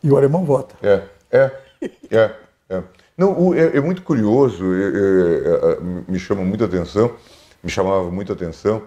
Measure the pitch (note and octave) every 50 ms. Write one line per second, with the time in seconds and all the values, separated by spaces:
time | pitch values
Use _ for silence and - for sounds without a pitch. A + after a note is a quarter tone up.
0 | - C#3+ C#3 C3+ C#3 C3+ D3+ F#3 F#3 D3 C#3 B2+ - - - - G#2 G#2 G2 F#2+
1 | F#2+ - - _ _ - - C3 C3+ C3 - - - _ _ - - - - _
2 | - - G#2 A2+ A2 G#2+ - - - _ _ _ _ - F#2+ F#2 F2 - _ _
3 | _ _ _ - F#3 G3+ F#3 F3 F3+ F#3 C#3 C#3 E3 D#3+ - C#3+ C#3 E3+ F#3 F#3
4 | - - D3+ A2+ G#2+ G#2 A#2 C3+ C#3 B2 F#2+ F2 F#2+ F#2 F#2 F#2 G2 G2 - G2+
5 | G2 G2 F#2+ F#2 F2 E2+ E2 C#2 C2+ D#2 E2+ - - E2 - - E2+ F2+ F2+ F2
6 | F2 - F#2 F#2 - - G#2 F#2+ F#2 F#2+ G#2 A2 A2+ F#2+ F2+ F2+ E2 - - G2+
7 | A2+ - - - - - - - _ _ _ _ - F2+ - A2 F#2 F#2+ G2 G2
8 | F2+ F2 F2+ G2 G2+ G2 G2+ - F2+ E2 E2 - - G#2 A2 A2 G#2+